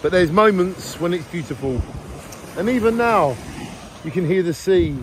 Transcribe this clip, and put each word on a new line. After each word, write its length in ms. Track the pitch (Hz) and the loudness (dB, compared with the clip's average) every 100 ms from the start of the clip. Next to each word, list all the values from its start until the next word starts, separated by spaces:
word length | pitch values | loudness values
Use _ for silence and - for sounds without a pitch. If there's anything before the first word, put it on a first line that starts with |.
But 100 | 151 | 2
there's 180 | 180 165 | 4 4
moments 680 | 185 214 190 180 180 - - | 6 6 4 0 -2 -10 -4
when 140 | 175 | -2
it's 120 | 175 147 | -2 -4
beautiful. 560 | 175 - 127 135 120 - - - - - - - - | -8 -6 -6 -4 -2 -4 -8 -14 -16 -16 -16 -12 -4
And 120 | 208 | 0
even 280 | 254 226 233 | 2 2 2
now, 400 | 233 208 147 117 - - - - - - | 2 4 2 0 -8 -12 -12 -14 -18 -12
you 80 | 160 | -6
can 120 | 165 | -2
hear 200 | 165 190 | 2 2
the 100 | 170 | 0
sea. 420 | 151 190 185 160 139 | -2 2 4 4 -2